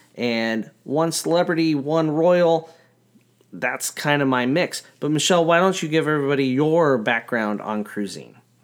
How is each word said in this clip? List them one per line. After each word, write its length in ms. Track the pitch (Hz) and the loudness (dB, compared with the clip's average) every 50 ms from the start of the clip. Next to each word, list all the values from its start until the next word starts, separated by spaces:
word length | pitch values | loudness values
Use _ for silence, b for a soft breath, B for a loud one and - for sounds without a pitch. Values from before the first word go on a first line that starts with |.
| B B B | B B B
and 560 | - 117 123 117 113 113 113 113 113 104 - - _ - | -6 -4 -2 -2 -2 -2 -2 -2 -4 -6 -8 -14 _ -10
one 260 | - 131 151 165 165 156 | -4 -2 -2 -2 -2 -2
celebrity, 640 | - - 156 165 170 175 175 175 160 165 160 151 | -4 -2 0 0 0 2 0 0 0 0 0 0
one 360 | 143 135 147 156 165 160 156 147 | -2 -2 -2 0 0 0 0 0
royal, 580 | 156 165 180 180 175 175 165 165 160 160 B B B B B B B _ _ _ _ _ _ _ _ _ _ - | 2 2 4 4 4 4 4 2 0 -2 B B B B B B B _ _ _ _ _ _ _ _ _ _ -12
that's 380 | - - 123 131 151 - - | -6 -6 -6 -6 -6 -8 -10
kinda 340 | - - - 151 147 143 143 | -8 -4 -2 0 2 2 2
my 220 | 135 131 127 123 | 2 2 0 0
mix. 360 | 123 139 175 170 - - - B B B B | 0 0 0 0 -2 -4 -10 B B B B
But 100 | - 147 | -4 -2
Michelle, 340 | 156 151 147 - 190 175 165 | -2 0 2 2 2 4 4
why 140 | 160 170 170 | 4 4 4
don't 240 | 180 190 185 190 175 | 4 2 0 -2 -4
you 60 | 156 | -2
give 180 | 156 160 147 151 | 0 0 0 2
everybody 380 | 156 147 139 139 143 135 139 | 0 0 0 0 0 0 0
your 500 | 131 127 135 151 156 160 170 165 147 135 | 0 0 0 2 2 2 4 4 4 2
background 640 | 120 107 123 117 113 - - 123 117 110 104 104 101 | 2 2 0 -2 -2 -2 -2 -2 -2 0 -2 -2 -4
on 240 | - - 107 104 101 | -6 -6 -6 -6 -6
cruising? 520 | - - 107 104 92 - 82 64 58 55 - _ _ _ _ | -6 -6 -8 -8 -8 -8 -12 -16 -18 -20 -20 _ _ _ _